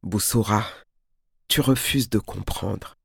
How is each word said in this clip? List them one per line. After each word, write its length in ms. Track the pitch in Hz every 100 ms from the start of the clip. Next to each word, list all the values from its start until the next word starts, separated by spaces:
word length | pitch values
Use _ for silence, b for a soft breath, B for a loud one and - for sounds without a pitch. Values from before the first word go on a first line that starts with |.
| -
Boussoura, 580 | 101 - 120 98 104 - - _ _ _ _ _ _ _
tu 120 | -
refuses 480 | 135 131 - 143 113
de 120 | 107
comprendre. 760 | - 98 98 - 98 98 - -